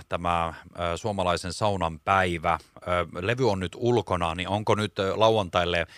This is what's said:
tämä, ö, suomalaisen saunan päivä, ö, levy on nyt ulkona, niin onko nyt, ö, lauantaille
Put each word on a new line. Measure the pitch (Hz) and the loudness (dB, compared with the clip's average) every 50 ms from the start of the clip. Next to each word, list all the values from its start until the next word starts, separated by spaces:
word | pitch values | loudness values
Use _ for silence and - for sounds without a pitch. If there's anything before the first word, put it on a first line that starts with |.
| - _ | -2 _
tämä, | - 85 87 87 85 85 82 82 78 | -6 -2 0 0 0 0 0 -2 -4
ö, | - - 87 - - 87 85 85 | -10 -18 -18 -8 -6 -4 -4 -4
suomalaisen | 82 - 113 101 95 90 90 87 82 - 90 | -4 -4 -4 -2 0 0 0 0 0 -2 -8
saunan | 85 - 110 104 101 92 85 82 82 76 _ | -4 0 0 0 0 0 -2 -4 -4 -4 _
päivä, | 98 98 95 92 90 87 82 78 87 82 76 - _ _ - | 2 4 4 4 2 0 -2 0 0 0 0 -4 _ _ -14
ö, | - 87 90 90 87 78 - 87 | -6 -2 -2 -2 -2 -4 -6 -4
levy | 90 104 123 127 131 110 | -2 -2 0 2 2 2
on | 98 95 | 2 0
nyt | 92 87 - | -4 -6 -6
ulkona, | - 120 120 123 113 98 - 98 87 87 82 82 | -2 0 2 2 2 2 0 -2 0 0 -2 -2
niin | 90 87 92 | -4 -4 -2
onko | 98 104 107 117 104 | -4 -2 2 2 2
nyt, | 104 107 101 - - | 2 0 -4 -2 -2
ö, | 98 95 92 | -2 -2 2
lauantaille | 98 110 110 113 107 98 85 - 90 87 87 87 85 82 - - | 4 4 4 4 4 0 2 0 0 2 2 0 0 -2 -4 -8